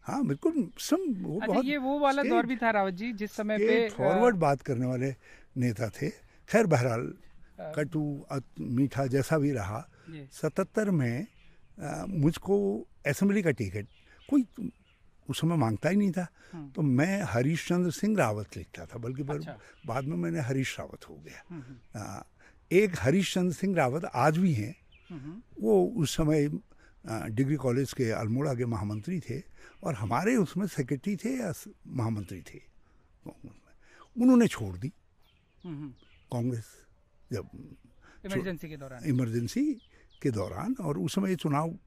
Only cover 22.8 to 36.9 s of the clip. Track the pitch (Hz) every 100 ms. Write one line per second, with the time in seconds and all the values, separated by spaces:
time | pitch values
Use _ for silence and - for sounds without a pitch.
22.8 | 208 165 131 175 185 - 180 156 190 175
23.8 | 135 143 175 123 139 156 185 127 107 165
24.8 | _ - - 165 131 190 - - 220 208
25.8 | 180 247 147 - 156 156 147 156 - -
26.8 | - - 170 113 101 110 135 147 135 120
27.8 | 139 - 120 107 110 120 147 123 123 113
28.8 | 101 107 104 180 - 131 - - - -
29.8 | - 123 104 117 190 254 180 - 202 -
30.8 | 127 139 - 202 220 262 220 - - -
31.8 | - 160 113 107 92 92 - - - -
32.8 | _ _ _ _ - - - - _ -
33.8 | - - - - 247 247 226 - 101 90
34.8 | 120 - _ _ _ _ _ _ 175 147
35.8 | 147 123 - - _ 123 120 120 107 -
36.8 | _